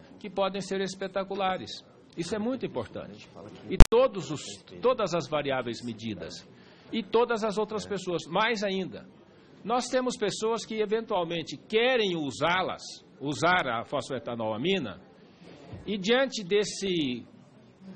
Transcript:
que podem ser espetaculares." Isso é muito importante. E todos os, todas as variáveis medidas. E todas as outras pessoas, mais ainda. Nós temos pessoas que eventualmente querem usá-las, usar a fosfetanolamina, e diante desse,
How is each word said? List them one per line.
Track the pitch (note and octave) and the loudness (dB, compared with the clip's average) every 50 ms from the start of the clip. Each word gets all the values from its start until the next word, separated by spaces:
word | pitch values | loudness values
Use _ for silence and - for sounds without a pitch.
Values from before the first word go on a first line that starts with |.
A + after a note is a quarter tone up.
| - - - - | -16 -18 -16 -14
que | - G#3 | -12 -6
podem | F#3+ F#3+ G3 F#3+ F#3+ G3+ | -2 0 0 0 0 -2
ser | F#3 F#3+ G3 F#3+ | -4 -2 -2 -2
espetaculares." | G3 F#3 F#3+ - G3 F#3+ F#3+ G3 F#3+ F#3+ G3 G3+ G3 F#3 F#3 E3+ A2+ - - - - - - - - - - | -2 -2 -4 -6 -6 -4 -2 -2 -2 -2 -2 0 0 0 0 -2 -4 -8 -12 -12 -14 -18 -20 -20 -20 -12 -8
Isso | - E3+ - A3+ | -8 -6 -4 -2
é | G#3+ | -2
muito | G#3 A#3+ C4 B3 - | -2 -2 -2 -2 -4
importante. | D#3+ - B2+ A2 - - G2+ D2 - G2 G#2+ - - - - F2+ G#2 - - - - | -4 -4 -4 -6 -4 -6 -10 -10 -10 -12 -16 -18 -18 -18 -16 -16 -16 -16 -14 -8 -4
E | - F#3 - - | 0 2 2 2
todos | A3 A#3 C4 C4 G#3 G3 D#3 - | 4 2 2 0 -2 -4 -8 -6
os, | D#3 C3 - - - - - - - F3+ | -8 -8 -8 -10 -12 -14 -16 -16 -10 -4
todas | F3 A#3+ B3 A3+ G#3+ F3+ E3 | -2 0 0 0 -2 -2 -2
as | E3+ C#3+ B2 | -2 -2 -2
variáveis | D3+ D3+ D3 C#3 C3 C3 B2 A#2+ A#2 - A#2 | -2 -2 -2 -2 -2 -2 -4 -4 -6 -8 -8
medidas. | A#2+ A2+ G#2+ A2+ A2+ G#2+ E2+ - - - - - - - - - - - - - - - | -10 -10 -8 -8 -8 -8 -8 -8 -10 -12 -12 -14 -18 -20 -20 -20 -20 -20 -20 -14 -8 -6
E | A3 A3+ | -6 -2
todas | - - A3+ A#3+ A3+ A#3+ A3 G#3 | 2 4 4 4 4 2 2 0
as | A3 G3 G#3+ | 0 0 0
outras | G#3+ G3+ A3 G#3+ F3+ | -2 -2 -2 -4 -4
pessoas, | - G3+ F#3+ F#3 F#3 F3 D#3+ D#3+ D3 | -4 -4 -4 -2 -2 -2 -2 -2 0
mais | D#3+ F#3+ G#3+ A3+ A#3+ G#3 G#3 | 2 2 2 2 2 2 0
ainda. | G3+ F#3+ F#3+ F#3 D3+ - F#2 - - - - - - - - - - - - - | 0 0 0 -2 -4 -6 -10 -14 -16 -20 -20 -20 -20 -20 -20 -20 -20 -20 -10 -4
Nós | F#3 A#3 B3+ A#3+ | 0 0 0 2
temos | - - B3+ B3+ B3+ - | 2 2 2 2 2 0
pessoas | - G#3+ G3 - - G#3+ A3+ A#3 A3 - | 0 0 0 0 0 0 0 0 0 -2
que | - A3 | -2 -2
eventualmente | G#3+ G#3+ G3+ G#3 A3+ A3+ - A3 F#3 F3 E3 E3+ E3+ D#3 - D3+ | 0 2 2 2 2 2 2 2 2 2 2 0 -2 -4 -4 -8
querem | C3+ - - G#3+ A3 A#3 B3+ C4 B3 G#3+ G3 F3 | -10 -4 2 4 6 6 6 6 6 6 4 4
usá-las, | E3 D#3 C#3 A#2+ - C#3+ E3 F3 F#3+ F#3 C3+ F#2+ D2+ - - - - - - - - | 2 0 0 0 2 4 4 4 4 4 2 -2 -4 -8 -12 -14 -16 -18 -20 -14 -6
usar | C3 C#3+ D3 A#2 B2+ E3+ F3+ F3+ D#3+ | -4 -2 0 4 6 6 6 6 6
a | C3 A#2 A#2 A2+ | 4 2 0 0
fosfetanolamina, | - - C#3 A#2 - C#3 B2 - C3 B2 A#2 A2+ A2 A2 G#2+ B2+ F3 G3 F#3+ C#3 G#2+ F2+ F2 - - - - - - - - - - - - - - - - - | 0 -2 -2 -2 -2 -2 -4 -4 -4 -4 -2 0 0 0 2 2 2 2 2 0 -2 -6 -10 -14 -20 -20 -20 -20 -20 -20 -20 -20 -20 -20 -18 -16 -14 -14 -10 -6
e | - G3+ G#3+ | -4 -4 0
diante | F3+ G3 A#3 B3+ C4+ B3+ - - G#3 | 2 4 4 6 4 2 0 -4 -2
desse, | E3+ G3+ G#3 G#3 G3 - - G3 G3 F3+ E3+ D3+ C3 B2 A#2 G2+ - - - - - - - - - - - - - - | 2 2 4 4 2 -2 -2 -2 0 2 2 2 0 0 -4 -6 -10 -16 -20 -20 -20 -20 -20 -20 -20 -20 -20 -18 -18 -16